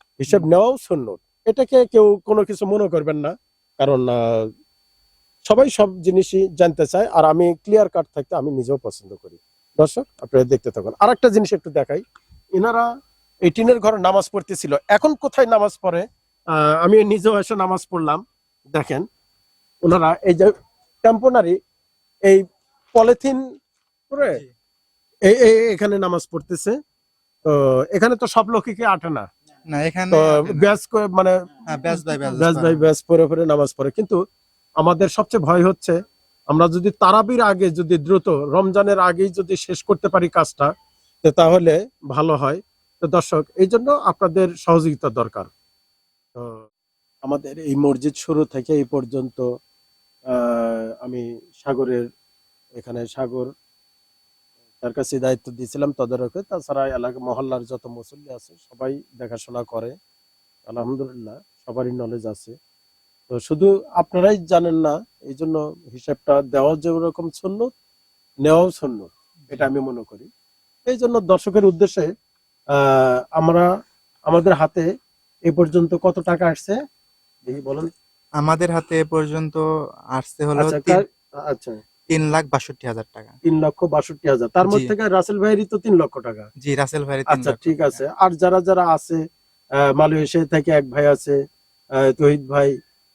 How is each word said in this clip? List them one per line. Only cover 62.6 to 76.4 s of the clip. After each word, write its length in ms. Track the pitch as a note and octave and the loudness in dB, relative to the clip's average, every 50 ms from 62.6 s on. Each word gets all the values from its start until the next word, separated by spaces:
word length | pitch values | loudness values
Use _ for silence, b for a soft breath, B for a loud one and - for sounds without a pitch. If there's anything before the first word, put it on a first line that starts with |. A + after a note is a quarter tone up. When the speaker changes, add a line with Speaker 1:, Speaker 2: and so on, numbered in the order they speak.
| _ _ _ _ _ _ _ _ _ _ _ _ _ - | _ _ _ _ _ _ _ _ _ _ _ _ _ -12
Speaker 1:
তো 120 | B2+ A#2+ | -10 -8
শুধু 420 | - - D#3+ D3+ F#3 G3 G3 G3 A#3 - | -6 -6 -2 2 4 4 4 2 -2 -4
আপনারাই 460 | - F3 E3 - - F3+ F3+ G3+ G#3+ | -2 -2 -2 -2 0 2 2 2 2
জানেন 380 | G3 E3+ D#3+ F3+ E3+ E3+ E3+ D#3+ | 0 0 0 0 0 2 0 0
না, 300 | D#3+ D#3+ D3+ D3 F3+ A3+ _ _ _ | 0 0 0 -2 -4 -8 _ _ _
এই 140 | - - C3 | -18 -16 -12
জন্য 400 | C3+ D#3+ D#3+ D#3+ D#3 D3+ D3+ D#3 - _ - | -8 -6 -6 -4 -4 -6 -8 -12 -16 _ -20
হিসাবটা 500 | A2+ B2+ - - C#3+ - _ - C#3+ C#3+ | -20 -12 -8 -8 -8 -4 _ 0 0 0
দেওয়া 340 | C#3+ B2+ C3+ C#3 C3+ D3 D#3+ | 0 0 0 0 2 0 0
যেরকম 540 | D3+ D3 E3+ E3 E3 E3 E3 D#3 - E3 E3 | -2 -4 -4 -4 -2 -4 -4 -6 -8 -10 -12
সুন্নত, 420 | - - - F#3+ G3 G#3+ A#3 B3+ - _ _ _ _ _ _ _ _ _ _ _ _ - | -12 -10 -10 -10 -6 -6 -8 -8 -8 _ _ _ _ _ _ _ _ _ _ _ _ -2
নেওয়াও 320 | C3+ D3+ D#3 E3 F3 F#3 | 2 4 4 4 4 2
সুন্নত, 400 | E3+ - - C3+ A#2+ G#2 F#2+ E2+ _ _ _ _ _ E3 C#3+ B2 | 0 -6 -8 -8 -8 -10 -14 -18 _ _ _ _ _ _ _ -12
এটা 180 | C#3 C3 B2 | -6 -4 -2
আমি 140 | C3 C3+ C#3 | -2 -2 -4
মনে 240 | C3 C3+ B2 A#2+ G#2+ | -6 -6 -8 -12 -14
করি। 260 | - - G2 B2+ - _ _ _ _ _ _ _ _ _ _ - | -18 -20 -20 -20 -20 _ _ _ _ _ _ _ _ _ _ -6
এই 120 | A#3+ B3+ | -6 -4
জন্য 240 | A3 B3 A#3+ A#3+ A3+ | -2 -2 0 0 0
দর্শকের 440 | F#3+ E3+ F#3 F3+ - G#3 F3+ - - | 2 2 2 2 0 0 2 4 4
উদ্দেশ্যে, 500 | F#3+ F3 E3 G3+ F3+ - G3 D#3 D3+ G3 - _ _ _ _ _ _ _ _ _ | 4 4 4 2 0 0 -2 -4 -4 -6 -10 _ _ _ _ _ _ _ _ _
আহ, 580 | - C#3+ C#3+ C#3 C#3 C3+ C3+ C3 B2+ B2 B2 - - | -2 0 2 2 4 4 4 4 2 0 -2 -4 -4
আমরা 520 | D#3 D#3+ D#3+ E3+ E3+ F3 F3 F3 F#3 G#3+ - _ _ _ _ _ _ _ | -4 -2 0 2 2 4 2 2 0 -2 -6 _ _ _ _ _ _ _
আমাদের 300 | - D#3 E3 E3+ E3 F#3+ | -2 0 2 2 4 2
হাতে 440 | F3 C#3+ D#3 D3+ - F3 D#3+ E3+ G#3 C4 _ _ _ _ _ _ _ _ | 2 0 0 -2 -2 -4 -4 -4 -6 -8 _ _ _ _ _ _ _ _
এ 100 | - E3+ | -4 -2
পর্যন্ত 420 | D3+ E3 F3 D#3 D#3 F3+ E3+ D#3+ F3 | 0 0 0 2 2 0 0 0 -2
কত 240 | E3+ - F#3 E3+ F3+ | 0 -2 -2 -2 -2
টাকা 280 | E3 F3+ E3+ E3 | -2 -4 -2 0